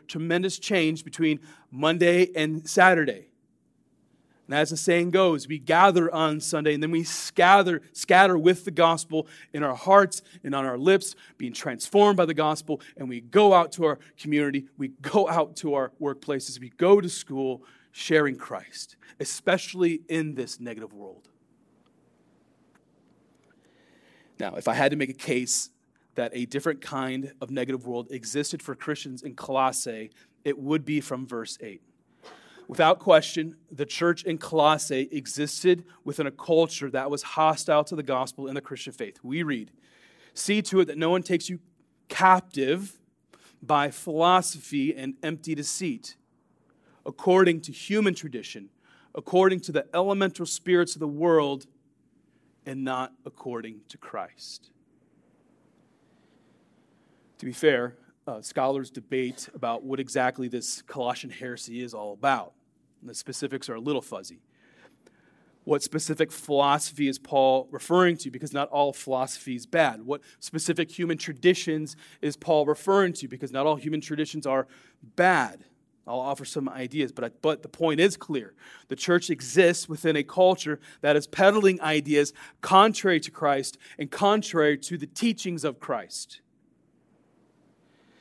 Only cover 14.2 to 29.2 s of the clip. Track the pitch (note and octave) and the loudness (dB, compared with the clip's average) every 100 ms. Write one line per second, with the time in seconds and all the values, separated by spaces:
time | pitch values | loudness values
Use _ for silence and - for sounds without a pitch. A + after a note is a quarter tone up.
14.2 | D3+ D3 C#3+ C#3 C3+ - C3+ - - G#3+ | -2 0 0 -4 -8 -10 -10 -10 0 2
15.2 | E3 E3 D#3 - D#3 C#3 B2+ - C#3+ C3+ | 2 0 -2 -4 -4 -2 -4 -6 -6 -6
16.2 | - C3+ - B2 B2 - F3 G3+ F3 - | -6 -6 -6 -14 -10 2 6 6 4 -8
17.2 | - C3 C3 B2+ - _ _ - - D#3 | -8 -6 -4 -6 -12 _ _ -10 2 2
18.2 | C#3+ B2+ - F#2+ - - - _ - - | 2 -4 -10 -12 -14 -18 -18 _ -20 -12
19.2 | - - - F3+ - F#3 F3 D#3+ E3 D#3+ | -10 -4 0 0 0 0 0 0 -4 -4
20.2 | D#3 B2+ A#2 - A#2+ A2 G#2+ G2+ G2 F2+ | -4 -6 -10 -10 -12 -12 -16 -18 -20 -20
21.2 | _ _ _ _ _ _ _ _ _ _ | _ _ _ _ _ _ _ _ _ _
22.2 | _ _ _ _ _ _ _ _ _ _ | _ _ _ _ _ _ _ _ _ _
23.2 | _ _ _ _ _ _ _ _ _ _ | _ _ _ _ _ _ _ _ _ _
24.2 | _ - F#2+ - A#2+ A#2+ C#3 D3 C3+ C3 | _ -10 -8 -4 -2 2 2 0 -4 -6
25.2 | - B2 B2 - - _ _ _ _ - | -4 -4 -2 -4 -6 _ _ _ _ -6
26.2 | A#2+ B2 A#2+ C#3 E3 C#3 - C3+ C3 C3 | -6 -6 -6 -4 -4 -6 -8 -6 -6 -6
27.2 | C3+ - B2+ C3+ B2+ C3 A#2+ A#2+ A#2 B2+ | -10 -12 -10 -6 -4 -6 -6 -8 -8 -12
28.2 | A2+ C#3+ C#3+ D#3+ - B2 D#3 D3 C#3+ B2+ | -8 -6 -4 -8 -10 -10 -8 -8 -10 -14